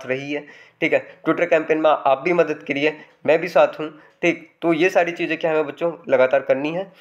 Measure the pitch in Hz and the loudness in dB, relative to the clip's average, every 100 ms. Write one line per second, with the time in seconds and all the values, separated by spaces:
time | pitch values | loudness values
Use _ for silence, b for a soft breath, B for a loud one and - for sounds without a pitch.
0 | 127 131 143 147 147 B B _ 156 139 | -4 -6 -6 -10 -10 B B _ 0 0
1 | - - 156 156 175 160 156 156 156 143 | -2 -6 -4 -2 2 0 2 2 2 2
2 | 139 135 175 175 156 151 - 139 151 147 | 2 0 2 0 0 -4 -6 -2 -2 -2
3 | B B 135 160 175 175 147 - 156 151 | B B 0 0 2 2 2 0 -12 -12
4 | B _ 175 - - _ 170 160 185 190 | B _ -2 -2 -10 _ -2 0 2 2
5 | 170 170 160 156 165 156 143 143 170 151 | 0 -2 -6 -2 0 0 -2 -4 -6 -6
6 | - 131 131 139 - 131 147 170 190 B | 0 2 4 2 0 -2 -2 -6 -8 B